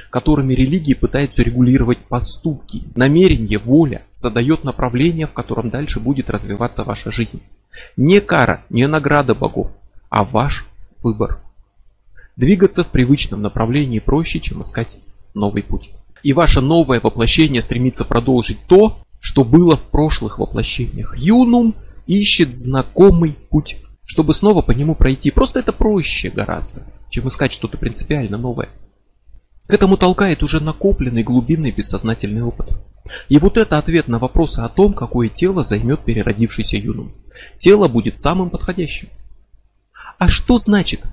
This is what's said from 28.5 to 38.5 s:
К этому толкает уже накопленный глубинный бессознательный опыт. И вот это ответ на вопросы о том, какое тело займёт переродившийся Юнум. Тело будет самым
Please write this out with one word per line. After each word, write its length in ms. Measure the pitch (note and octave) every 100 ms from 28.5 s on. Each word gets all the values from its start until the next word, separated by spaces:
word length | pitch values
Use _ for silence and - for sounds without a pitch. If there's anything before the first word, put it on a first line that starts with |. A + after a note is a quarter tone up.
| A#2 - - - _ _ _ - - _ _ -
К 80 |
этому 220 | G#3 F#3+ F#3+
толкает 460 | F#3 F3 F#3+ D3+
уже 180 | D3 D#3+
накопленный 640 | D#3 - G3 - B2+ A#2
глубинный 480 | A2+ B2 A#2 D#3+ C#3
бессознательный 720 | G#2 - - A2 A2+ G#2 G#2+
опыт. 260 | A#2+ - - - - - - - -
И 100 | D3
вот 180 | F#3+ A3+
это 220 | G#3+ D3+
ответ 300 | E3 E3 C3
на 100 | A#2
вопросы 420 | B2+ - D#3+ -
о 80 | A2+
том, 240 | - G#3
какое 360 | - A#2 B2 A2+
тело 360 | - F3+ F#3
займёт 400 | B2 G#2 A2+ A#2+
переродившийся 720 | - A#2 G2+ G#2 A2+ - - G#2
Юнум. 360 | A2 - - - - - - -
Тело 300 | F3 G#3 E3+
будет 300 | A#2 G#2+ -
самым 320 | C#3+ F#3 F3